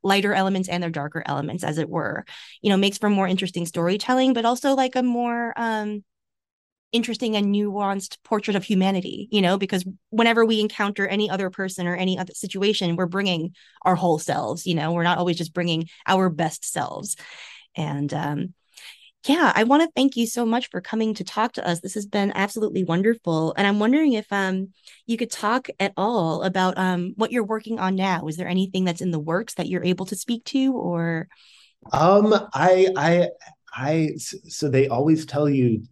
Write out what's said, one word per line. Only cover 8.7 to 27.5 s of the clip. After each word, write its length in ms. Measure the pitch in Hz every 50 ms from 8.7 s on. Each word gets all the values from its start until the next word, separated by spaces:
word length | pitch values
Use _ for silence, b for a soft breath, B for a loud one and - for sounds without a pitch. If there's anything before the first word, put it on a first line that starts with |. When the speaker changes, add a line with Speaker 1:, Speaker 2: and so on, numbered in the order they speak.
| 214 185 185 190 196 185 180 - - - - -
Speaker 1:
you 120 | - 208
know, 160 | 190 175 185 196
because 260 | 196 185 - 185 180 190 190 - _ _
whenever 360 | - 220 233 226 226 226 226
we 160 | 226 226 214
encounter 440 | 208 214 - - 208 202 202 202 196
any 240 | 196 196 208 208 208
other 200 | 190 190 196 185
person 360 | 185 - 190 190 185 - 180
or 100 | 175 175
any 220 | 175 185 185 185 -
other 140 | 185 185 -
situation, 600 | - - 190 - 190 196 202 214 - 196 170 170
we're 100 | 170 185
bringing 480 | 170 175 190 202 196 180 165 160 180 b b b b b b
our 140 | b - 185
whole 220 | - 185 175 160 156
selves, 480 | - - 147 - - 107 131 170 -
you 80 | 185 170
know, 200 | 165 151 160 170
we're 100 | 175 170
not 140 | 175 180 156
always 200 | 175 180 170 170
just 160 | 175 165 _
bringing 360 | 180 175 175 165 160 160 165 B B B
our 240 | - 185 190 190 185
best 340 | 160 147 170 160 - - -
selves. 540 | - - 165 131 - - - - 202 - B B B B B B B B B B B _
And, 380 | - 156 151 147 143 143 147 151
um, 400 | 151 165 147 147 147 - 185 - _ _ B B B B B B B B B B _ _ -
yeah, 240 | 277 339 330 247 -
I 120 | - 220
wanna 240 | 240 269 294 330 320 _
thank 220 | - 262 277 269
you 100 | 233 233
so 200 | 226 - 240 240
much 240 | 226 226 247 240 -
for 100 | - 180
coming 340 | 185 - - 220 220 220 214
to 80 | - 185
talk 260 | - - - 220 240 _
to 140 | - - -
us. 140 | 170 170
This 140 | - 196 -
has 100 | 214 208
been 260 | 202 - 208 196 196 -
absolutely 520 | - 196 202 - 233 214 214 - 180 185
wonderful. 680 | 160 165 175 196 220 233 226 _ 180 165 156 160 160 - -
And 100 | 202 202
I'm 100 | 202 208
wondering 360 | 208 220 254 302 320 294 247
if, 180 | 214 202 _
um, 380 | 202 202 196 190 185 190 190 190 b b b b b b b
you 120 | - 233 226
could 120 | 247 226
talk 380 | - - - 208 226 262 254 - - _
at 100 | 196 202 196 -
all 460 | 190 214 240 220 170 165 160 165 -
about, 340 | 190 185 190 185 185 180 185
um, 340 | 185 185 185 180 175 185 - 196
what 160 | 220 - -
you're 100 | 247 220
working 340 | 196